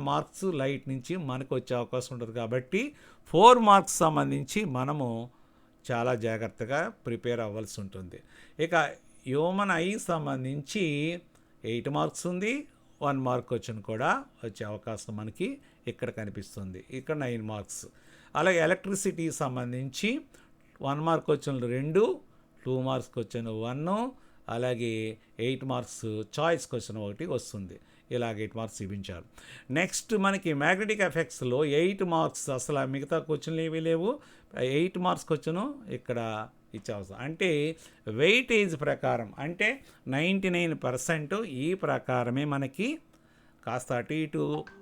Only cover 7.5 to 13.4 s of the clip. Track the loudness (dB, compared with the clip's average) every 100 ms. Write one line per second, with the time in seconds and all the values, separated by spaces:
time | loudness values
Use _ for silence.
7.5 | -4 -6 -8 -10 -10 -12 -14 -20 -20 -16
8.5 | -4 2 4 2 -2 -18 -12 -2 2 2
9.5 | 2 2 2 0 -2 -2 -2 -2 -4 -4
10.5 | -6 -6 -2 0 0 -2 -4 -10 -20 _
11.5 | _ -4 -4 -2 0 -2 -2 -4 -2 -2
12.5 | -2 -6 -16 _ _ -2 0 0 0